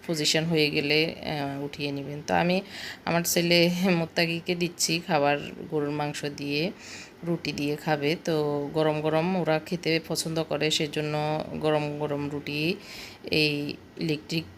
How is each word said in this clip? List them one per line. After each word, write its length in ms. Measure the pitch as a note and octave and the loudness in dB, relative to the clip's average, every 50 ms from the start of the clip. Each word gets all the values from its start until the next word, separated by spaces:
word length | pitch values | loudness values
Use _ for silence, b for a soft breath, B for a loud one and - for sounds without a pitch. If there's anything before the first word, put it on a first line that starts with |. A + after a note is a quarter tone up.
| - - | -4 -4
পজিশন 380 | E3+ D#3 D3+ C#3+ - E3 D#3 | -2 0 2 2 2 2 2
হয়ে 240 | E3+ E3+ D#3 D3+ D3 | 2 4 4 4 4
গেলে, 460 | D3+ D#3 D3 C#3+ D3 D#3 D#3 E3 - | 2 0 0 2 2 2 2 2 -2
আহ, 480 | - - - D#3 D3 C#3+ C#3 C#3 C#3 C#3+ | -6 -6 -6 -4 -4 -4 -4 -6 -6 -8
উঠিয়ে 280 | C#3+ C#3+ - C#3+ C#3+ | -8 -6 -6 -4 -4
নেবেন। 300 | C#3 C#3 C#3 C#3+ D3 D3 D3+ - | -4 -4 -6 -6 -8 -10 -2 0
তো 60 | F#3 | 2
আমি 280 | F3 E3+ F3 F3+ F#3+ G3 B B B B B B B B | 4 4 4 2 2 0 B B B B B B B B
আমার 160 | - E3 E3+ E3+ | 0 0 0 2
ছেলে 460 | - - F3 E3+ E3+ E3+ E3+ E3+ F3 F3 F3 F3+ | 2 2 2 4 6 6 8 8 6 4 2 4
মোত্তাকিকে 720 | G3 F3+ E3+ E3 D#3+ - - E3+ E3 E3 E3+ E3 - F3+ | 4 4 4 2 0 0 0 0 2 0 -4 -2 -2 -2
দিচ্ছি 460 | F3 F3 D#3+ F3 - - - E3 E3 F3 - | 0 0 -2 0 -2 0 0 0 -2 0 2
খাবার, 300 | F3+ D3+ C#3+ C#3+ C#3+ C#3+ D3 - - - - - | 2 4 4 4 2 2 -2 -6 -10 -10 -10 -4
গরুর 180 | D#3+ D#3 D3 C#3+ | -2 -2 0 0
মাংস 360 | D3 D3+ D3 D3 C#3+ - - | -2 -2 -2 -4 -4 -4 -6
দিয়ে 460 | D3 C#3+ C#3+ C#3+ C#3+ C#3+ D3 D#3 F#3+ - B B B B B B B B - - | -6 -6 -6 -4 -2 0 0 0 0 -4 B B B B B B B B -10 -4
রুটি 280 | E3+ E3+ E3+ - - | -4 -4 -2 -2 -6
দিয়ে 240 | D3+ - D3 C#3+ D3 | -4 -2 -2 -2 -2
খাবে। 400 | C#3+ - E3 D#3 D3 C#3+ C#3+ E3 F3+ - | -2 0 0 0 2 2 0 0 0 0
তো 440 | - D#3+ D3+ D3+ D3 D3 D3 C#3+ C#3+ D#3 | 0 0 2 2 0 0 -2 -2 -2 0
গরম 280 | D#3+ D#3 D#3 D3+ D3+ | 2 2 2 2 2
গরম 340 | D3+ D#3 D#3 D#3+ D#3+ F3+ F#3+ | 0 2 2 2 2 2 2
ওরা 240 | F#3 E3 D#3 D#3 D#3 D#3 | 0 2 2 2 0 0
খেতে 340 | - F#3 E3+ - D#3+ D#3+ D#3+ D#3+ - | -2 -6 -4 0 0 0 0 0 -2
পছন্দ 360 | E3 D#3 - E3 D#3+ E3 D#3+ | -4 -4 -2 -2 -2 -2 -2
করে, 280 | - D3+ D3 D3+ D#3 | -2 -2 0 0 0
সেজন্য 720 | D#3 - D#3+ D3 D3 D3+ D3+ D3+ D3+ D3+ D3+ D3+ D#3 D#3 - - - | 2 0 0 -2 -2 -2 -2 -2 -2 -2 0 0 -2 -2 -4 -4 -6
গরম 460 | D#3 D#3 D3+ D3+ D3+ D3+ D3 D3 D3 | -2 0 2 2 2 2 0 -4 -4
গরম 300 | D3+ D3 D3 C#3+ D3 C#3+ | -4 -2 -2 -2 -4 -4
রুটি, 460 | D3+ D3 - - D3 D3 D3+ E3 G3 G3+ B B B B B B B B - - | -4 -6 -6 -4 -4 -2 0 0 -2 -2 B B B B B B B B -4 0
এই 420 | - D#3 D3+ D3+ D3 D3 D3 D3 - - - - - - | 4 4 4 4 2 0 -2 -4 -6 -8 -12 -20 -8 -4
ইলেকট্রিক 460 | E3 E3 D3+ D3 - - E3 E3 E3 - - | -2 -2 -2 -2 -4 -4 -4 -4 -4 -6 -16